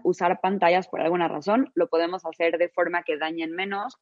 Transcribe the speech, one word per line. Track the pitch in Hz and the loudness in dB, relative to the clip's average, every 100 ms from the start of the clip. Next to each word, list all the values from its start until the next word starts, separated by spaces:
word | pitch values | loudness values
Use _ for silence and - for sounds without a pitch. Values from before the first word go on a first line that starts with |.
usar | - 180 175 185 | -2 2 0 2
pantallas | 190 196 170 180 180 | 0 2 4 4 0
por | - | -2
alguna | 160 175 165 | 0 0 0
razón, | 160 165 226 277 | -2 0 0 0
lo | - 170 | 0 0
podemos | 165 170 185 | 2 0 -4
hacer | 165 - 165 165 | -8 -2 0 2
de | 170 | 0
forma | - 175 175 | 0 0 -2
que | 175 151 | -2 -4
dañen | 156 165 160 | -4 -4 -6
menos | 170 196 196 226 - | -6 -6 -6 -8 -6